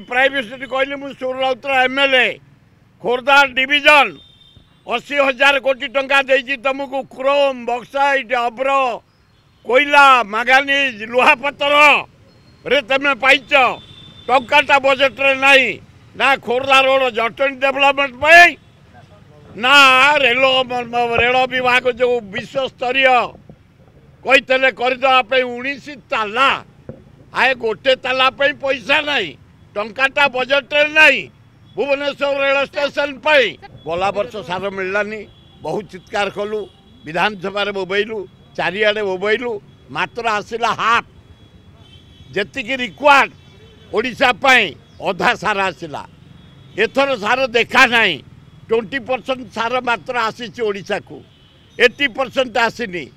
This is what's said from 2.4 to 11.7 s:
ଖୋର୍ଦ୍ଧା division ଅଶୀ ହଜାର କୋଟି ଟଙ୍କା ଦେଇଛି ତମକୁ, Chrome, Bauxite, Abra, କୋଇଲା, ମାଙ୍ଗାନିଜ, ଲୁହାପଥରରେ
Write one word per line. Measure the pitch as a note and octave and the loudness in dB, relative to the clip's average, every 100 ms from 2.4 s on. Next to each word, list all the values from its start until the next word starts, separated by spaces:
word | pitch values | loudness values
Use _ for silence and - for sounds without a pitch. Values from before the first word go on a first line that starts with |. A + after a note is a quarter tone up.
| _ _ _ _ _ _ | _ _ _ _ _ _
ଖୋର୍ଦ୍ଧା | F3+ B3 B3 C#4 C4+ B3 | -4 -4 2 4 4 0
division | C4+ D4 C#4+ D4+ A#3 D3 - _ _ - _ _ - | 0 2 4 4 4 -2 -20 _ _ -20 _ _ -8
ଅଶୀ | A#3 - C#4+ | -8 -4 -2
ହଜାର | C4+ B3 C#4 C#4 | 0 2 2 2
କୋଟି | B3 C4 C4+ | 0 -4 -4
ଟଙ୍କା | B3+ C4+ C#4 | -4 0 0
ଦେଇଛି | C4 C4+ A#3+ C#4 | 2 0 0 -6
ତମକୁ, | C4 C4+ C#4 C4+ G#3+ | -6 -6 -6 -8 -8
Chrome, | - C4 C#4+ C#4 B3+ A#3 | -6 -2 2 0 -2 -6
Bauxite, | A#3+ G#3 C#4 C#4 C4+ A3 B3 | -8 -6 -2 0 0 -2 -2
Abra, | A#3+ A#3 C4 C4+ C4 G3+ _ _ _ _ _ _ - | -4 -4 -2 0 0 -4 _ _ _ _ _ _ 0
କୋଇଲା, | B3 C#4+ C#4+ C#4 B3+ | 2 4 6 8 6
ମାଙ୍ଗାନିଜ, | G#3 G#3+ A#3+ C4 C#4 C#4 C#4 G#3+ A3 | 2 -2 2 2 4 0 0 -4 -6
ଲୁହାପଥରରେ | B3 C4 C#4 C#4 - C#4+ | 0 2 2 -2 -4 0